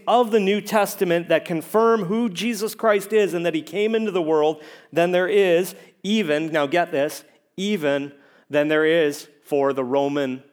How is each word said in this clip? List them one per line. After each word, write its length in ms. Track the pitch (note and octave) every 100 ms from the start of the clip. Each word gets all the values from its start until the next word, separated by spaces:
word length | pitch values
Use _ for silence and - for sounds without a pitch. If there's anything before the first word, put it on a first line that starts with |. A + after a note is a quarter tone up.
of 260 | - A#3 A#3
the 80 | A3
New 200 | F#3+ G#3
Testament 720 | G3+ A3 G3 - F#3 E3+ E3+
that 160 | D#3
confirm 580 | - E3 - G#3+ A3+ A3+
who 240 | F3 A3+ A#3+
Jesus 480 | E3+ A3+ G#3 G#3+
Christ 380 | - A3+ G3+ G3+
is 200 | G#3+ F#3+
and 120 | F3
that 100 | E3+
he 60 | D#3+
came 340 | D3+ F#3+ G#3+
into 160 | A3 G#3+
the 100 | F3+
world 400 | D#3 D#3 D3+ D3+ - - -
than 200 | D3+ F3
there 180 | F3+ F#3
is 460 | G3+ F#3+ E3+ F#3 - - _
even, 480 | F#3+ A3 E3 D3+ D#3+
now 160 | D#3 C#3+
get 240 | F3 E3+
this, 320 | D3+ D3+ - - _ _
even 560 | - G3+ G3+ C#3+ C#3+ C#3 - _ _ -
than 180 | D3 D3+
there 180 | D#3
is 440 | D#3 E3 D3+ C#3+ - _
for 260 | - C#3+ C#3
the 120 | C3+
Roman 600 | B2+ C#3 C#3+ C#3+ C3+ B2+ C3